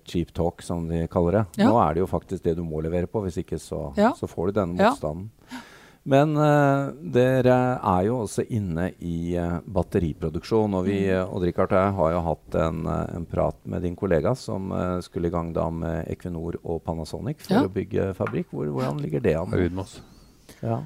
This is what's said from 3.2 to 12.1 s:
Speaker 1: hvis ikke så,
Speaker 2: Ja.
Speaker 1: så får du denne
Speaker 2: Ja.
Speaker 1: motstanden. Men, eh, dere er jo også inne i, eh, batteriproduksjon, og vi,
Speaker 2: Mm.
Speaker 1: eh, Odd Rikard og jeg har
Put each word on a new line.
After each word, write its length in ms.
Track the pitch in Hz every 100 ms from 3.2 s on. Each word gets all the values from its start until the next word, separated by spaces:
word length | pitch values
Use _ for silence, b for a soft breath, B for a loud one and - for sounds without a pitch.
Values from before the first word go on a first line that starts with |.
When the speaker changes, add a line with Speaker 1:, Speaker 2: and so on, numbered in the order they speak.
Speaker 1:
hvis 140 | 98 90
ikke 140 | 85 82
så, 360 | - 80 76 69
Speaker 2:
Ja. 140 | 214
Speaker 1:
så 140 | 320 87
får 200 | - 87
du 120 | 104
denne 180 | 90 90
Speaker 2:
Ja. 140 | 101
Speaker 1:
motstanden. 380 | - 78 80 104 - B 247 B B B B
Men, 320 | - 135 151 151
eh, 560 | 151 147 143 139 139 131 170
dere 680 | 127 127 131 123 127 127 127
er 220 | 107 92 98
jo 180 | 127
også 200 | 101 - -
inne 420 | 120 98 82 90 -
i, 340 | 85 85 85 87
eh, 240 | 85 85 -
batteriproduksjon, 1040 | 95 85 104 85 71 82 82 - 113 107
og 120 | 95 90
vi, 160 | 101
Speaker 2:
Mm. 60 | 95 92
Speaker 1:
eh, 140 | 92 -
Odd 80 |
Rikard 280 | 90 87 92
og 60 | 98
jeg 160 | 98
har 180 | 98 80